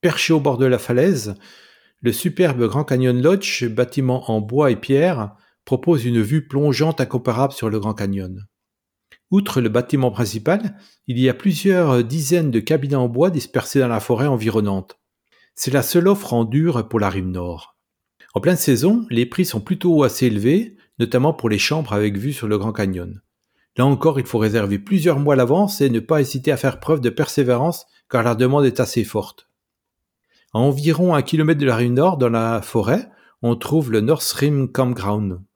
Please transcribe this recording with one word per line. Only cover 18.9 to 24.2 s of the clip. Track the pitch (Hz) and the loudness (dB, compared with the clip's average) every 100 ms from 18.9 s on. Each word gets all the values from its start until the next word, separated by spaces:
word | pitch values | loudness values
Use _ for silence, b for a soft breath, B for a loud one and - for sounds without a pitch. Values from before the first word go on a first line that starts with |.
| 233 220 | 0 0
les | 117 | -2
prix | 120 - 180 | -2 -2 -2
sont | 110 | -2
plutôt | 101 190 180 165 | -4 -2 2 4
assez | 135 - 127 | 2 2 0
élevés, | 104 110 170 233 b b _ | 2 2 2 0 b b _
notamment | 113 127 127 | -2 2 0
pour | 123 117 | 0 -2
les | 104 | 0
chambres | - 156 143 | 0 -2 -2
avec | 104 107 101 | -2 -2 -2
vue | 117 | -6
sur | 143 107 | -6 -4
le | 107 | -2
Grand | 107 | -4
Canyon. | 104 98 92 87 95 _ _ _ _ _ - | -4 -4 -4 -8 -14 _ _ _ _ _ 0
Là | 131 | 2
encore, | 135 160 139 | 4 2 0